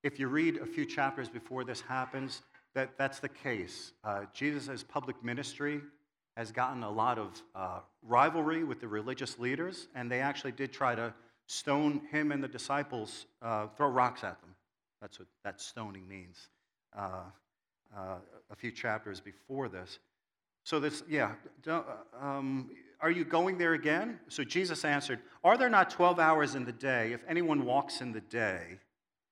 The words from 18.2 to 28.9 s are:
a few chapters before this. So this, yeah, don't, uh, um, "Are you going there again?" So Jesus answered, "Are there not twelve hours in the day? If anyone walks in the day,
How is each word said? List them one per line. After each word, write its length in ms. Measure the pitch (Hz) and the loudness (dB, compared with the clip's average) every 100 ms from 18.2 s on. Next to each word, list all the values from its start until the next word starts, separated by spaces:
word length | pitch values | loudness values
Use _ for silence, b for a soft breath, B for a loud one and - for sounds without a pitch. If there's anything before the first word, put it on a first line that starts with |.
| 95 104 _ | -12 -20 _
a 60 | 104 | -10
few 160 | 120 | -10
chapters 500 | 120 120 107 107 92 | -4 -4 -2 -6 -12
before 480 | 101 - - 135 123 | -14 -20 -10 -6 -6
this. 300 | 92 90 - _ _ _ _ _ _ - | -8 -14 -18 _ _ _ _ _ _ 0
So 160 | 156 | 0
this, 220 | 147 147 - | 0 -4 -2
yeah, 280 | 151 107 113 - - | 2 2 -2 -16 -14
don't, 260 | 160 160 131 | -4 -4 -4
uh, 380 | 107 - 120 139 | -12 -14 -8 -6
um, 500 | 139 135 135 131 - - - | -2 -2 -2 -4 -16 -20 -2
"Are 120 | 160 | 0
you 120 | 175 | 2
going 340 | 147 165 185 180 | 4 4 4 2
there 160 | 170 | 2
again?" 460 | 160 151 165 226 226 - | 4 2 2 0 -6 -10
So 160 | - | -6
Jesus 400 | 135 180 185 156 | -2 0 0 0
answered, 380 | 156 143 135 127 B B 175 | 2 0 0 -6 B B 6
"Are 120 | 240 | 6
there 120 | 254 | 8
not 220 | 214 180 | 6 6
twelve 280 | - 175 170 | 6 6 8
hours 360 | 160 160 147 135 | 8 8 4 0
in 100 | 120 | -6
the 80 | |
day? 400 | 117 135 123 113 | -2 2 2 2
If 100 | 120 - | -2 -2
anyone 380 | 165 170 147 | 0 4 2
walks 380 | 123 131 139 - | 4 2 2 -6
in 100 | 127 | -6
the 100 | 110 | -8
day, 580 | 95 117 107 92 85 95 _ | -4 0 0 0 -6 -16 _